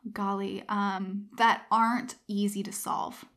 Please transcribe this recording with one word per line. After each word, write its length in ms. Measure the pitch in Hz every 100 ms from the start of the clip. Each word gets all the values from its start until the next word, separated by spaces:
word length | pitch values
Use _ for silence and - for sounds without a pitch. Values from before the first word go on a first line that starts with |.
| 233
golly, 520 | 208 196 196 196 196 -
um, 600 | 208 202 190 190 202 202 -
that 280 | 233 - -
aren't 440 | 220 226 240 247 - -
easy 360 | 202 202 202
to 80 | 202
solve. 520 | 202 - - - - -